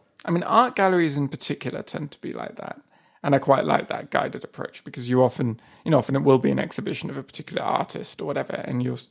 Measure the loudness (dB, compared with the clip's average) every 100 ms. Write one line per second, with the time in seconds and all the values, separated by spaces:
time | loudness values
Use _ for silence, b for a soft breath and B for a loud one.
0 | _ _ -2 -2 2 2 2 2 2 4
1 | 2 0 -4 -4 -8 -6 -6 -8 -8 -8
2 | -10 -10 -10 -8 -10 -10 -12 -12 _ b
3 | b b 2 2 4 4 4 2 0 -6
4 | -2 0 0 -4 -12 -12 -12 -12 -14 -10
5 | 2 6 6 4 -2 -2 b b 2 2
6 | 4 2 6 6 6 0 -2 -4 -6 -6
7 | -8 -10 -12 -14 -8 -4 0 0 -2 -6
8 | -12 -8 -6 -4 -4 -6 -4 -2 -2 -4
9 | -8